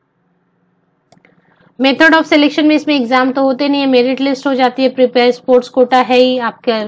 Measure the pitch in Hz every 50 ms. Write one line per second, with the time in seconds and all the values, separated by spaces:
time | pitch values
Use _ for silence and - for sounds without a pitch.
0 | _ _ _ _ _ _ _ _ _ _ _ _ _ _ _ _ _ _ _ _
1 | _ _ _ _ _ _ _ _ _ _ _ _ _ _ _ - 254 269 247 220
2 | 320 320 320 320 302 - 330 294 294 285 294 330 302 302 302 294 294 302 294 277
3 | 240 220 262 254 254 269 254 277 269 269 262 254 285 277 285 285 277 269 262 247
4 | 240 262 262 254 269 277 269 262 - 285 269 247 262 247 269 - 262 254 262 262
5 | 254 247 - 247 240 247 247 - - - 254 247 247 - - 262 247 247 262 254
6 | 240 202 254 247 254 254 254 254 233 220 214 _ - 240 226 220 208